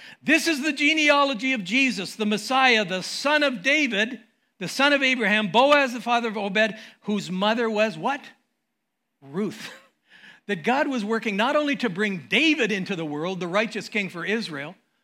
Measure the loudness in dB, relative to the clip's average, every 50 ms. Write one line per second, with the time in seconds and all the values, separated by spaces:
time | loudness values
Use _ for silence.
0 | -20 -20 -20 _ 0 2 2 2 2 0 -2 0 -2 -4 -2 2 2 2 2 4
1 | 4 4 6 6 4 2 0 -2 -2 -2 -2 -2 -2 -2 0 2 2 2 0 -4
2 | -6 -8 -6 -4 0 0 0 -2 -2 0 2 4 6 6 4 4 2 0 -4 -6
3 | -6 -6 -8 -4 0 0 2 2 2 0 -2 0 0 0 2 2 2 0 0 0
4 | -2 -2 -4 -10 -14 _ _ _ _ _ _ _ -10 -6 0 2 4 4 4 2
5 | 2 0 0 0 0 0 2 0 0 2 4 4 6 6 6 4 4 0 -2 -6
6 | -2 0 0 0 0 -2 -4 -4 -4 -2 0 0 0 0 -2 -8 -16 -20 -20 _
7 | _ -4 -4 -2 -4 -4 -4 0 0 0 2 0 0 0 2 0 0 0 0 -4
8 | -4 -4 -4 -6 -8 -16 -20 _ _ _ _ _ _ _ _ _ _ _ _ _
9 | _ _ _ _ -20 -10 -6 -4 -4 -4 -6 -10 -14 -16 -18 -20 _ _ _ _
10 | _ _ -20 -20 -20 -20 -20 _ _ -6 -6 -4 -2 0 0 0 0 0 -2 -2
11 | -2 -2 -2 -2 -2 -2 0 0 0 2 2 2 2 0 -2 0 -2 -4 -2 0
12 | -2 -2 -2 -4 -4 0 2 4 4 4 4 2 2 0 0 -2 -2 -4 -4 -4
13 | -4 -6 -4 -4 -4 -4 -4 -4 -4 0 0 0 0 0 -4 -8 -10 -4 -4 -4
14 | -4 -4 -8 -8 -4 -2 -2 -2 -4 -6 -8 -10 -10 -12 -14 _ _ _ _ _